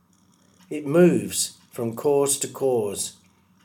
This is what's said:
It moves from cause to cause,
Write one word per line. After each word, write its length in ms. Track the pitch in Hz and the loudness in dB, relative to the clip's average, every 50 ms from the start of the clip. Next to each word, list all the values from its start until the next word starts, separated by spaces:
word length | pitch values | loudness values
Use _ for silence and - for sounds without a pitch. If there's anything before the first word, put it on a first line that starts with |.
| _ _ _ _ _ _ _ _ _ _ _ _ _ - | _ _ _ _ _ _ _ _ _ _ _ _ _ -12
It 180 | 151 151 147 | -10 -8 -4
moves 720 | 143 143 170 180 170 139 110 101 95 - - - - - - _ _ | 2 4 6 6 6 4 2 -2 -4 -4 -4 -6 -6 -8 -16 _ _
from 260 | - - 120 117 113 | -8 -6 -6 -6 -4
cause 440 | 117 - 147 143 139 139 135 135 - | -2 0 2 2 4 2 2 0 -2
to 80 | - | -4
cause, 680 | 123 - - 135 131 127 117 107 101 95 87 - - - - _ _ _ _ _ _ _ _ | -8 -6 -2 0 0 0 0 0 -2 -4 -6 -8 -10 -12 -16 _ _ _ _ _ _ _ _